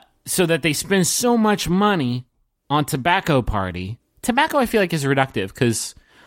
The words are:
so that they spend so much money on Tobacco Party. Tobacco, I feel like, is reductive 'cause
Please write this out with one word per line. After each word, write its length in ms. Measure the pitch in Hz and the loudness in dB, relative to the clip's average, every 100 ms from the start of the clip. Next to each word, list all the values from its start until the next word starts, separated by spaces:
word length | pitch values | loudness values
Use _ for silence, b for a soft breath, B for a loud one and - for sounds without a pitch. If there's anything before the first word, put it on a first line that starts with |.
| - _ - | -10 _ -6
so 200 | - 175 | -2 0
that 160 | 165 | 0
they 120 | 165 | 0
spend 340 | 143 - 196 175 | -4 0 0 2
so 300 | - 240 240 | 0 2 2
much 320 | 220 202 - | 2 0 0
money 560 | 180 208 190 127 123 - _ _ _ - | 0 2 0 -2 -4 -8 _ _ _ -2
on 160 | 147 147 | -2 0
Tobacco 560 | 147 127 185 185 139 | -2 0 0 2 0
Party. 580 | 113 107 92 87 92 117 _ _ | 0 -2 -4 -6 -8 -12 _ _
Tobacco, 360 | - 240 311 294 | -2 0 0 0
I 80 | 240 | 0
feel 160 | 220 | 0
like, 120 | 185 | 0
is 120 | 165 139 | 0 0
reductive 480 | 139 131 - 95 - | 2 0 -2 -6 0
'cause 400 | 120 107 - - b b | 0 0 -6 -12 b b